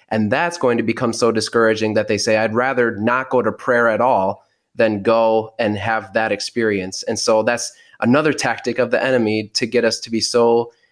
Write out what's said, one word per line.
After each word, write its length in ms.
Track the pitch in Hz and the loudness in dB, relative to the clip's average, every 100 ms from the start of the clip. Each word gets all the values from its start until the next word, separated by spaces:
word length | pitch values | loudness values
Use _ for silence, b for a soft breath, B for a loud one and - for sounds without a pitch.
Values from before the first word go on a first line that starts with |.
| B | B
And 200 | 113 104 | -2 0
that's 280 | 131 170 170 | 0 -2 0
going 200 | 127 117 | 0 0
to 40 | |
become 300 | 110 110 120 | -2 -2 -2
so 200 | 110 120 | 0 0
discouraging 640 | 110 - 117 113 110 110 | 0 0 2 2 2 0
that 140 | 107 107 | 0 0
they 100 | 104 | -2
say, 180 | 117 107 | 0 0
"I'd 180 | 110 | 0
rather 420 | 110 131 127 117 101 | 0 0 0 0 0
not 340 | 110 127 131 | 0 0 0
go 120 | 127 | 0
to 100 | 110 | 0
prayer 360 | - - 120 117 | -2 0 2 2
at 120 | 107 | 2
all 440 | 123 113 95 101 b b b | 2 2 0 -4 b b b
than 280 | - 113 104 | 0 0 0
go 520 | 101 113 113 110 110 - | 2 2 4 2 0 -2
and 180 | 110 104 | -2 -2
have 360 | 110 110 101 | -2 -4 -4
that 180 | 113 110 | -2 -2
experience." 720 | 101 - 120 110 101 92 - | -2 -4 -2 0 0 -4 -8
And 160 | - 110 | -6 -4
so 240 | - 110 | 0 2
that's 300 | 110 120 - - b b | 2 -2 -4 -14 b b
another 320 | 117 139 156 | 2 2 2
tactic 460 | - 127 110 - 120 | 0 -2 -4 -4 -2
of 120 | 117 | 0
the 120 | 120 | 0
enemy 460 | 131 127 107 107 107 | 2 2 2 -2 -4
to 120 | - 117 | -4 -2
get 180 | 120 | 0
us 160 | 113 - | 0 -2
to 100 | - | -4
be 100 | 113 | -4
so 520 | - 120 117 117 117 b b | 0 2 4 2 0 b b